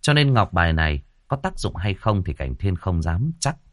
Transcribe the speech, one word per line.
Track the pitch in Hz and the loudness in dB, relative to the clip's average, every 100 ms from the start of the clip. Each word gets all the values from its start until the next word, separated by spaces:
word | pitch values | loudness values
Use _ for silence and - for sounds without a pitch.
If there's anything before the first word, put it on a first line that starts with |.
Cho | - | 4
nên | 147 143 | 4 4
ngọc | 123 95 | 4 2
bài | 90 85 | 2 2
này | 80 80 73 - _ _ | 4 0 -2 -8 _ _
có | 139 | -4
tác | 190 - | -4 -4
dụng | - - | -6 -4
hay | 101 | -4
không | 92 - 104 | -2 0 0
thì | 85 | -2
Cảnh | 71 67 64 | -6 -6 -4
Thiên | 98 90 | -2 -2
không | - 85 | -2 -2
dám | 82 85 143 165 | 0 -2 -2 -2
chắc. | 143 160 _ | -6 -6 _